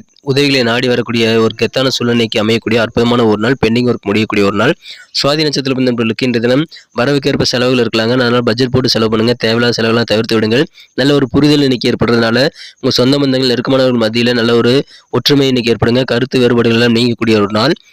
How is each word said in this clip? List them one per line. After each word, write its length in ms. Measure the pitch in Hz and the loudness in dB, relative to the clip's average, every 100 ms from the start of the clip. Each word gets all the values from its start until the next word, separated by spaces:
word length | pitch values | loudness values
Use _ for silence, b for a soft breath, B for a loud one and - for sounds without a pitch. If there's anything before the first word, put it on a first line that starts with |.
| - _ | -6 _
உதவிகளை 400 | 139 135 143 135 | -4 0 0 0
நாடி 240 | 117 120 127 | 0 0 -2
வரக்கூடிய 380 | 120 117 117 113 113 | -2 -2 -2 0 2
ஒரு 140 | 113 107 | 0 0
கெத்தான 320 | 110 131 131 | -4 -2 -2
சூழ்நிலைக்கு 500 | - 120 120 110 110 | -2 -2 0 0 -2
அமையக்கூடிய 380 | 107 113 107 117 | 0 -2 0 -2
அற்புதமான 480 | 110 - 120 120 113 | 0 0 0 2 0
ஒரு 160 | 104 | 0
நாள், 160 | 113 135 | 0 0
பெண்டிங் 300 | 110 120 123 | 0 0 0
ஒர்க் 180 | 113 - | -2 -2
முடியக்கூடிய 340 | 107 107 107 101 | -2 0 0 0
ஒரு 120 | 104 | 0
நாள். 160 | 127 175 B B B | -2 -2 B B B
சுவாதி 320 | - 139 156 | -4 -2 0
நட்சத்திரம் 340 | 151 143 135 127 | -2 -2 -4 -2
பிறந்த 120 | 127 | -2
நண்பர்களுக்கு 360 | 120 113 107 127 | 0 -2 -2 -2
இன்றைய 180 | 120 | 0
தினம் 200 | 120 131 160 B B - | 0 0 -2 B B -4
வரவுக்கேற்ப 480 | 123 143 139 135 | 0 0 -2 -2
செலவுகள் 380 | 123 123 127 127 | -2 -2 0 0
இருக்கலாங்க. 320 | 113 113 113 | 0 -2 0
அதனால 280 | 131 120 123 | 0 0 0
பட்ஜெட் 300 | 120 113 127 | 0 0 0
போட்டு 180 | 131 123 | 0 0
செலவு 220 | 110 110 | 0 0
பண்ணுங்க. 220 | 110 113 | 0 0
தேவையில்லாத 420 | 120 113 117 120 113 | 0 0 0 0 0
செலவெல்லாம் 340 | 113 117 113 | 0 0 0
தவிர்த்து 260 | 107 113 113 | -2 0 0
விடுங்கள். 280 | 107 120 175 B B - | 2 0 -2 B B -2
நல்ல 180 | 139 | 0
ஒரு 140 | 143 123 | 2 0
புரிதல் 320 | 139 147 147 | 2 2 2
இன்னைக்கு 280 | 139 123 123 | 2 0 -2
ஏற்படுறதுனால, 480 | - 113 117 113 120 147 B B B | 0 0 2 2 0 0 B B B
உங்க 180 | 127 | -2
சொந்த 240 | 123 123 143 | 0 2 2
பந்தங்கள், 340 | 139 131 127 | 0 0 0
நெருக்கமானவர்கள் 520 | 120 135 135 131 120 | -2 0 0 2 2
மத்தியில 300 | 110 117 120 | 0 0 0
நல்ல 200 | 123 117 117 | 0 2 2
ஒரு 180 | 120 135 - B B | 2 0 -2 B B
ஒற்றுமை 380 | 123 - 139 135 | -4 0 2 2
இன்னைக்கு 240 | 127 113 | 0 0
ஏற்படுங்க. 320 | 110 120 120 | 0 0 0
கருத்து 360 | 131 120 127 131 | 0 -2 -2 0
வேறுபாடுகள் 400 | 120 120 117 113 | 2 2 2 2
எல்லாம் 160 | 120 113 | 2 2
நீங்கக்கூடிய 420 | 120 113 113 107 | 0 -2 0 2
ஒரு 160 | 101 | 0
நாள். 220 | 107 131 - b | 0 -2 -2 b